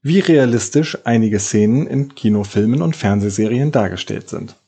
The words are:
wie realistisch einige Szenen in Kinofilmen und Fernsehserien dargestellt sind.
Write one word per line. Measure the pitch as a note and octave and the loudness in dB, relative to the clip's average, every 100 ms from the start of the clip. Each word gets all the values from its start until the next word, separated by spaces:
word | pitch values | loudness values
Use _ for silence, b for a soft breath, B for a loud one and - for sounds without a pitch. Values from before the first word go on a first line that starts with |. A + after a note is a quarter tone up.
wie | C#3 F#3 | 2 0
realistisch | F#3 D#3 B2+ A#2 - D3 D#3 - | 4 4 4 0 0 -2 -2 -6
einige | A#2+ A#2 A2 G#2 | 0 0 2 0
Szenen | - G#2+ G#2+ B2+ D#3+ | 0 2 2 2 0
in | C3 C#3 | -4 -4
Kinofilmen | - A2+ G#2 G2+ G#2 G#2+ C3+ | -2 0 0 0 0 0 0
und | E3 D#3+ | -2 -2
Fernsehserien | G2+ G2+ G2+ G2+ G#2+ B2 D3 | 0 0 0 -2 -2 0 0
dargestellt | C3+ G2 F#2 - G2+ - | 0 -2 -4 -8 -10 -10
sind. | - - _ | -12 -12 _